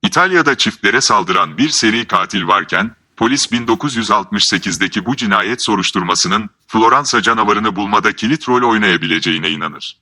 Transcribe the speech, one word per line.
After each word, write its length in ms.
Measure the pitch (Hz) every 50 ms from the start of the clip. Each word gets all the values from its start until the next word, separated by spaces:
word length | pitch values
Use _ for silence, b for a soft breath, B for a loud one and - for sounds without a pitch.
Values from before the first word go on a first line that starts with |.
| -
İtalya'da 540 | - - 165 180 190 185 175 151 147 135
çiftlere 440 | - - 214 - - - - 101 135
saldıran 560 | - - 127 143 175 160 92 98 98 82 78
bir 120 | - 135 156
seri 360 | - - - 110 107 117 113
katil 420 | - - 98 90 - - 98 87
varken, 480 | 85 98 101 85 - 90 90 101 117 113 _ _ _ _
polis 340 | - 113 117 135 143 - -
bin 160 | 120 120 117
dokuz 280 | 117 117 - - 147 123
yüz 160 | 117 110 104
altmış 360 | 117 107 95 - 104 107 -
sekizdeki 580 | - - 95 - 101 87 78 - - - 107 90
bu 100 | 110 139
cinayet 460 | - 123 104 101 104 104 104 123 123
soruşturmasının, 880 | - - 107 101 92 - - 101 87 85 87 - - 90 104 110 107 101 _ _ _
Floransa 540 | _ - 110 113 110 131 139 143 - - 120
canavarını 540 | 101 113 117 110 101 104 107 104 107 107 95
bulmada 400 | 95 104 101 120 113 98 123 -
kilit 340 | - - 113 147 156 - -
rol 200 | 123 123 123 120
oynayabileceğine 800 | 113 107 104 98 90 85 80 78 - 82 80 87 85 80 82 87
inanır. 480 | 85 85 82 80 76 - - - - _